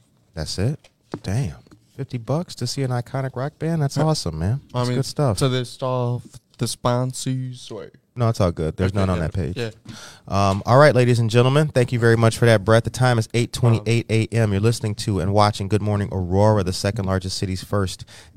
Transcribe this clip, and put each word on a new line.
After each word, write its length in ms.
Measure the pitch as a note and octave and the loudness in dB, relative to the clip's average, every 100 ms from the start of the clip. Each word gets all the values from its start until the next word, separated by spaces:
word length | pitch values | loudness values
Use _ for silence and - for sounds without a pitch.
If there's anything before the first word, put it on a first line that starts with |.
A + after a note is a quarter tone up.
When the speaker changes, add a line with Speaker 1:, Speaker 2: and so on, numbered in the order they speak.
| _ _ _ | _ _ _
Speaker 1:
That's 240 | E2 D2+ - | -12 -8 -4
it? 300 | G#2+ D#3 _ _ - - | -4 -4 _ _ -6 -4
Damn. 360 | - G#2+ A2+ C#2 - - _ - | -2 -4 -4 -8 -20 -20 _ -14
Fifty 200 | C3+ B2 | -10 -8
bucks 380 | A2+ D3 F#3 - | -4 -4 -4 -8
to 100 | B2 | -6
see 180 | - | -4
an 80 | C3 | -4
iconic 440 | B2 - C3+ C3+ A#2+ | -4 -4 -6 -6 -6
rock 240 | C#3+ - | -8 -6
band? 220 | D#3+ E3 | -4 0
That's 160 | C#3 C#3+ | -2 0
Speaker 2:
Uh, 100 | D#3 | 0
Speaker 1:
awesome, 320 | D3+ E2 D#2 | 0 -2 -2
man. 220 | F2 C3+ - | -2 -2 -4
Speaker 2:
I 60 | B2 | -4
Speaker 1:
That's 80 | B2 | -2
Speaker 2:
mean, 100 | B2+ | -2
Speaker 1:
good 60 | C3+ | -2
stuff. 340 | - C#3+ F#2+ | -2 0 2
Speaker 2:
to 100 | C3+ | 0
list 340 | B2+ A#2+ - | -2 -6 -6
off 400 | C3 B2+ A#2+ A#2+ - - _ - | -4 -2 -2 -4 -8 -20 _ -6
the 120 | A2+ | -6
sponsors, 1000 | - B2 B2 B2+ - C3+ C3 B2+ B2 - | -2 0 0 -2 -6 -6 -6 -6 -12 -14
or 200 | G#2+ - _ _ - | -14 -14 _ _ -2
Speaker 1:
No, 140 | A#2 | 0
it's 100 | A2+ | 2
all 120 | F#2 | 0
good. 260 | E2 D#2 - | 0 -4 -2
There's 140 | F#2 | -2
Speaker 2:
Okay, 80 | G2 | 0
Speaker 1:
none 100 | F#2+ | 0
on 80 | F2 | 0
Speaker 2:
yeah. 60 | |
Speaker 1:
that 100 | D#2 | -2
page. 240 | F#2+ D2+ G2+ | -4 -4 -6
Speaker 2:
Yeah. 140 | A2+ - - - - - - | -8 -10 -20 -20 -20 -20 -6
Speaker 1:
Um, 340 | G2 G2 G2 - | 0 0 0 4
all 100 | B2+ | 6
right, 160 | D3+ | 8
ladies 240 | B2+ B2 A#2+ | 6 4 2
and 140 | A#2 | 2
gentlemen, 380 | A#2+ B2+ C#3+ D3+ | 4 4 2 2
thank 220 | C3 B2 | 0 0
you 60 | A#2+ | 2
very 180 | A#2 A2+ | 4 4
much 220 | A2+ - | 4 4
for 80 | A#2 | 4
that, 180 | G#2+ | 4
Brett. 200 | F#2+ A2+ | 4 2
The 80 | - | 2
time 260 | - B2+ A#2 | 0 2 2
is 100 | G#2+ | 0
eight 180 | A#2 A#2+ | -2 -2
twenty-eight 540 | - A#2+ A2 G#2+ A#2 - | 0 2 2 2 -2 0
A 200 | A2 A2 A#2 | 0 0 0
M. 160 | G#2+ | 2
You're 100 | G2 | 2
listening 320 | A2 A#2 A2 G2+ | 2 0 -4 -4
to 240 | - F#2+ | -2 0
and 140 | F#2 | 2
watching 340 | G2+ G#2 - F#2+ | 4 2 2 -2
Good 140 | G2+ | -2
Morning 280 | G#2 G#2 G2+ | 0 -2 -2
Aurora, 520 | F#2+ F2 F#2+ G#2+ G#2+ | -4 0 4 4 4
the 100 | F2+ | 0
second 320 | F2+ G2+ G2 F#2 | -2 -4 -2 -2
largest 340 | F#2+ F#2 - | -2 -4 -6
city's 240 | F#2+ F#2 | -6 -6
first 420 | - G2+ F#2+ - - - - | -4 -4 -4 -6 -16 -20 -20